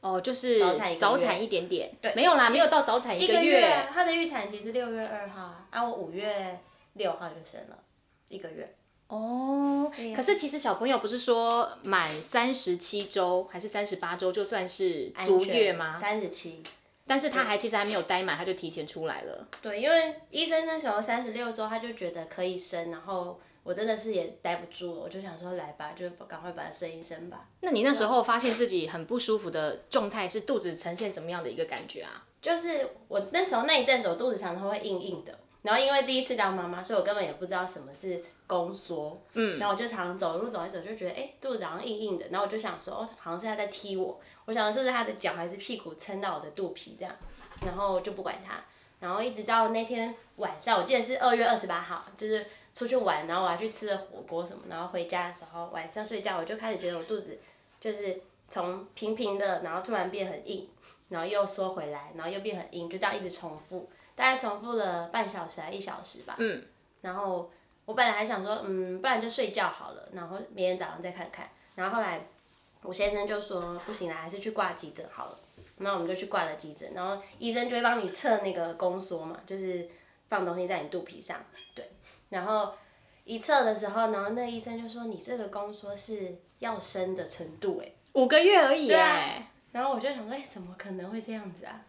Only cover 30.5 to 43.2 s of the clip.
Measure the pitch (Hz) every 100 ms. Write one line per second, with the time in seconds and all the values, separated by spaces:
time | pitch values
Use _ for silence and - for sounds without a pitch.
30.5 | 254 175 165 175 175 214 175 160 175 156
31.5 | 117 160 123 - - 82 57 - _ -
32.5 | 339 339 311 - - - 202 196 339 381
33.5 | 233 269 311 247 254 208 165 247 208 196
34.5 | 175 196 208 208 185 185 175 - - -
35.5 | _ 208 226 269 277 254 262 254 247 196
36.5 | 190 175 175 185 214 180 208 175 147 180
37.5 | 180 185 - 131 - 190 175 - - _
38.5 | 180 175 190 - 165 151 170 - 220 220
39.5 | 170 202 202 233 220 180 185 180 165 226
40.5 | 214 170 190 175 220 180 - 277 - 269
41.5 | 247 170 165 247 208 214 180 - 185 202
42.5 | 220 214 170 - - 226 -